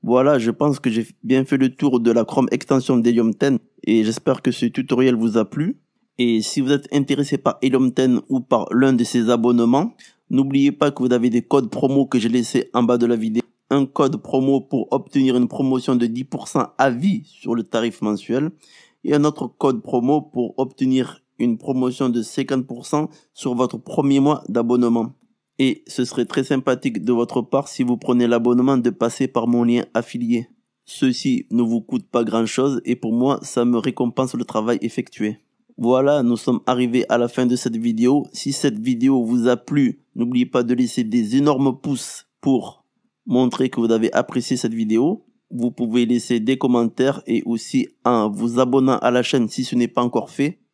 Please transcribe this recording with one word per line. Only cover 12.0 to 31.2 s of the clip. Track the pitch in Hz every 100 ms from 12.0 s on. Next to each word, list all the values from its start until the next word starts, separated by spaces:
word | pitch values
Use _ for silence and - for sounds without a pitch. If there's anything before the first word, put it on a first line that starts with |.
| 135
que | 127
j'ai | 113
laissés | 123 113 131 -
en | 127
bas | 120 123
de | 117
la | 120
vidéo. | 110 110 - _ _
Un | 139 139
code | - 139 104
promo | - 135 135 139
pour | - 135 -
obtenir | 135 - 139 131 123
une | 123
promotion | - 135 127 123 123
de | 117
dix | 117
pour | 131 135 -
cent | 147 - -
à | 135
vie | 120 180 165 -
sur | _ - 117
le |
tarif | 107 117 117 -
mensuel | 107 101 - 123 151 - _ - _ _
et | -
un | 147 151
autre | 147 127
code | _ 139 120
promo | - 123 120 151
pour | 151 123 117 -
obtenir | 131 - 131 131 120 - _ _
une | 120 113
promotion | - 127 127 123 131
de | 117
cinquante | 107 - 127 135 127
pour | 120 -
cent | 147 156 - _
sur | - 135 123
votre | 123 113
premier | - - 139 139
mois | 139 147 -
d'abonnement. | 117 117 123 120 117 117 - _ _ _ _
Et | 131 - -
ce | -
serait | 123 - 120
très | -
sympathique | 131 135 131 127 135 110 107
de |
votre | 120 117 135
part | 117 135 139
si | -
vous | 123 120
prenez | - 123 120
l'abonnement | 117 117 123 127 135
de | 120
passer | - 117 - 131
par | - 117
mon | 120
lien | 117 120 -
affilié. | 113 113 120 120 120 120 _ _ _
Ceci | _ - 135 123